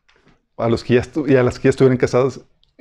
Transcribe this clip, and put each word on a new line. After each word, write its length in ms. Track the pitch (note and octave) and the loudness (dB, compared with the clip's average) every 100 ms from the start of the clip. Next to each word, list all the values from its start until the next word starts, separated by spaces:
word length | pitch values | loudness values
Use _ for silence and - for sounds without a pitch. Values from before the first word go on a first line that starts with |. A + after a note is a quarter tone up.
| _ _ _ _ _ - | _ _ _ _ _ -8
a 120 | A2+ | -4
los 140 | A2+ | -4
que 120 | - B2 | 0 0
ya 60 | |
estu-, 280 | - E3 C#3 | 0 -6 0
y 60 | C3 | 2
a 80 | |
las 140 | B2 - | 0 0
que 40 | C3+ | -2
ya 40 | |
estuvieron 260 | C3+ C3+ B2+ | 2 2 2
casadas, 420 | C3 B2 C3 - _ _ _ _ | 0 0 -2 -4 _ _ _ _